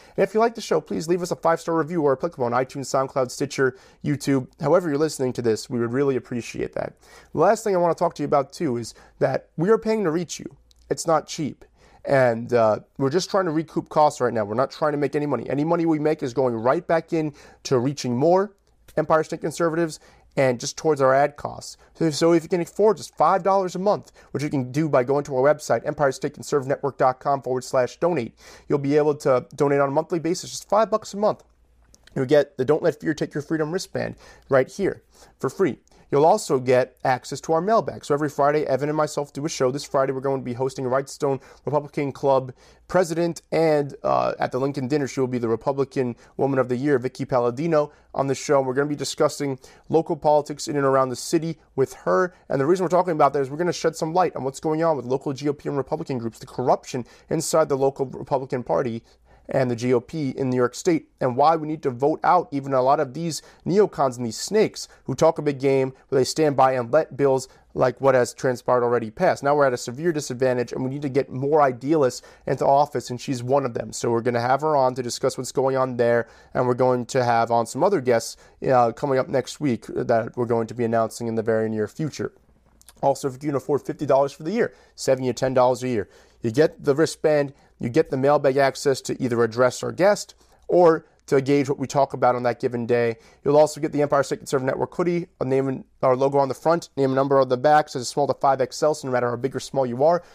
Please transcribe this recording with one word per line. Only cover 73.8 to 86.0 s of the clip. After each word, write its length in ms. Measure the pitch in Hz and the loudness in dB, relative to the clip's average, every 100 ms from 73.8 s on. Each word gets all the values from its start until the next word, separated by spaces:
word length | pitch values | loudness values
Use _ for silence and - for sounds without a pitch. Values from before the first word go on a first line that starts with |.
| 113 | -8
So 180 | - 120 | -6 -2
we're 120 | 117 | -2
gonna 180 | 117 120 | 0 -2
have 220 | 120 139 | 0 0
her 140 | 156 147 | 2 2
on 180 | 131 | 2
to 80 | 127 | 0
discuss 340 | 120 - 135 - | -6 -4 -4 -4
what's 160 | 127 | -4
going 240 | - 135 135 | -2 0 0
on 220 | 131 120 | -2 0
there, 280 | 120 117 113 - _ | 2 2 0 -10 _
and 120 | 139 127 | -2 0
we're 60 | |
going 320 | 123 127 127 117 | 2 2 2 0
to 160 | 135 | 0
have 280 | 120 117 117 | 2 2 2
on 160 | 117 113 | 0 0
some 180 | 127 | 0
other 160 | 185 196 | 0 2
guests, 380 | 123 117 - - - _ - | 2 2 0 -10 -20 _ 2
uh, 260 | 127 120 | 4 4
coming 260 | 110 143 131 | 0 -2 0
up 100 | 117 | 0
next 320 | 127 - - | -4 -4 -4
week 240 | 147 113 - | -4 -4 -4
that 460 | - 127 113 113 - | -6 0 0 0 -4
we're 80 | 117 | -2
going 220 | 117 113 | -2 -2
to 60 | |
be 100 | 117 | -4
announcing 420 | 117 113 113 - 117 | 0 0 0 -4 -4
in 80 | |
the 80 | 113 | -2
very 260 | 110 110 110 | 0 0 0
near 180 | 110 104 | -2 -4
future. 460 | - 156 - - - _ _ _ _ - _ | -4 -8 -6 -8 -10 _ _ _ _ -20 _
Also, 260 | 139 131 143 | -2 0 -4
if 60 | |
you 160 | 127 147 | -6 -4
can 60 | 139 | -4
afford 260 | - 139 | -2 -2
fifty 240 | - 156 135 | -2 -6 2
dollars 260 | 135 139 | 2 2
for 120 | - | -4
the 80 | 156 | -6
year, 200 | 226 - - _ | -2 -4 -6 _
saving 300 | - - 131 | -6 0 0
you 100 | 127 | 0
ten 180 | 120 131 | -2 0
dollars 300 | 131 123 123 | 4 4 2
a 60 | 127 | -2
year, 200 | 117 | -2